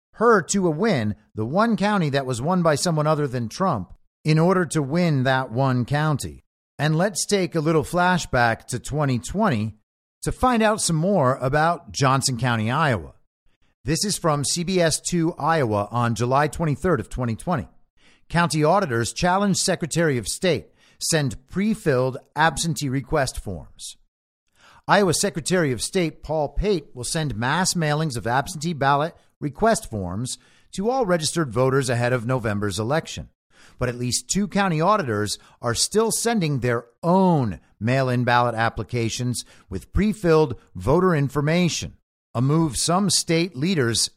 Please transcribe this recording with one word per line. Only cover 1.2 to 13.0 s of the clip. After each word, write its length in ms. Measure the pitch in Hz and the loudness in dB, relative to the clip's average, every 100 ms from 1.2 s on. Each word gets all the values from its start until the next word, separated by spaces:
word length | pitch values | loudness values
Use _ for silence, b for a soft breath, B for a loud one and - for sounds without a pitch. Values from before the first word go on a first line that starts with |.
| b | b
the 100 | 104 | -8
one 320 | 110 170 233 208 | -2 0 2 2
county 320 | 202 208 151 | 0 2 2
that 160 | 139 | 0
was 160 | 131 117 | -2 -2
won 220 | 147 185 | 0 2
by 100 | 165 | 2
someone 320 | 143 180 156 | 2 0 0
other 220 | 151 151 143 | 2 0 -2
than 200 | 123 113 | -4 -6
Trump, 460 | - 190 117 87 - _ _ | -2 -2 -2 -6 -16 _ _
in 160 | 151 156 | 0 4
order 260 | 170 190 | 4 2
to 160 | 165 156 | 0 -2
win 400 | 131 165 175 139 | -2 0 2 2
that 300 | 127 131 131 | 2 0 -2
one 340 | 113 135 123 | -2 0 0
county. 580 | 117 147 156 143 82 67 _ _ _ - | 0 0 0 -2 -6 -14 _ _ _ -4
And 180 | 147 156 | -2 0
let's 300 | 202 170 - | 0 -2 -2
take 260 | 202 180 | 0 0
a 60 | 165 | -2
little 240 | 151 160 | 0 0
flashback 800 | 123 175 180 175 - 127 117 110 - | 0 0 2 0 0 2 2 0 -6
to 100 | 123 | -10
twenty 400 | - 143 143 123 | -6 -2 0 -2
twenty 560 | - 180 220 113 110 - _ _ _ _ | -4 -2 0 0 -4 -8 _ _ _ _
to 80 | - | -8
find 320 | - 254 233 | 0 2 4
out 180 | 220 214 | 2 2
some 140 | - | 0
more 400 | 160 180 196 127 | 0 2 2 2
about 560 | 135 131 151 165 170 - | 2 0 2 2 0 -6
Johnson 480 | 101 135 135 135 120 | 0 2 2 0 -2
County, 320 | 127 113 107 | 0 0 0
Iowa. 420 | 135 156 104 | 0 0 0